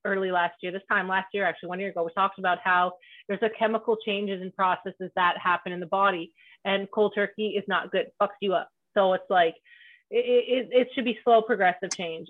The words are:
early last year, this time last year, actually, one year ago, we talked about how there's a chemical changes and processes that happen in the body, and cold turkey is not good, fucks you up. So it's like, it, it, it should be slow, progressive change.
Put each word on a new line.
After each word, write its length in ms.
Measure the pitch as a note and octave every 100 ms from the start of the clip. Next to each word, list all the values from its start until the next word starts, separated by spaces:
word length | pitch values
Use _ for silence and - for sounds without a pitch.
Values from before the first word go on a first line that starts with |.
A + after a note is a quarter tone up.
early 260 | G3+ F#3+ F#3+
last 320 | F3+ E3+ -
year, 80 | F3+
this 120 | F#3+ -
time 180 | G#3 F#3
last 240 | F#3+ F#3
year, 140 | G3+ F3+
actually, 240 | D#3+ F3
one 100 | F3+
year 80 | G3
ago, 140 | F3
we 80 | E3
talked 260 | F#3+ F#3+ F#3+
about 200 | F#3 F3
how 360 | F#3+ F3+ F3+ F3+ - - -
there's 140 | G3
a 60 | A3
chemical 480 | - A3 A3 A3+ A3
changes 460 | A3 G3+ G#3 F#3+
and 120 | F#3
processes 560 | F#3+ F#3 F3+ F#3+ - F#3 F#3+
that 220 | F3 -
happen 340 | F#3 F3 F#3
in 80 | F3+
the 60 | E3
body, 480 | G3 G3 F3+ E3 _ - _ G3
and 240 | G3 G3
cold 240 | A3 G#3
turkey 420 | G#3 G3+ - G#3+ G3
is 100 | G3
not 240 | F3+ F#3
good, 200 | F#3+ - -
fucks 160 | G3+ -
you 100 | G3+
up. 160 | E3+ - _ _
So 220 | G#3 F#3+
it's 160 | F#3 -
like, 240 | F#3 E3 - _ - - - _
it, 60 | A3
it, 500 | A#3+ B3 B3 B3+ G3+
it 160 | B3 B3
should 100 | C#4
be 140 | A#3 A3
slow, 200 | B3 A3+
progressive 480 | A3 G3+ F#3 F3 F3+
change. 340 | - E3+ D#3+